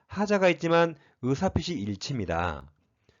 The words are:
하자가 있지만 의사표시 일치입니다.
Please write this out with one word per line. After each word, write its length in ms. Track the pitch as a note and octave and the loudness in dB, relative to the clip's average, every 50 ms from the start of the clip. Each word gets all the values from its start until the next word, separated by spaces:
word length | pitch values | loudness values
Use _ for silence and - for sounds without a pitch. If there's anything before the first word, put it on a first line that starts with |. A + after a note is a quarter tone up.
| _ | _
하자가 420 | _ - F#3 G#3+ G3+ G#3 G3 F#3+ F3+ | _ -6 -4 -2 0 2 4 4 4
있지만 460 | E3+ - E3 E3 E3 E3+ E3+ E3+ D#3+ - _ _ _ _ - | 2 2 2 2 4 4 4 2 0 -4 _ _ _ _ -2
의사표시 520 | B2 C3+ C3+ F#3 F#3+ - G3+ D#3+ - F3 | -2 0 0 0 0 0 -2 -2 -4 -4
일치입니다. 960 | - G2+ G#2 G2+ G2 - - C#3 A#2+ G2 F2+ E2+ E2+ F2 F2 D2+ C#2+ C#2+ C#2+ - _ _ _ _ _ _ _ _ _ | -4 -4 -6 -6 -6 -6 -6 -6 -4 -4 -2 -2 -2 -2 -2 -4 -6 -10 -16 -20 _ _ _ _ _ _ _ _ _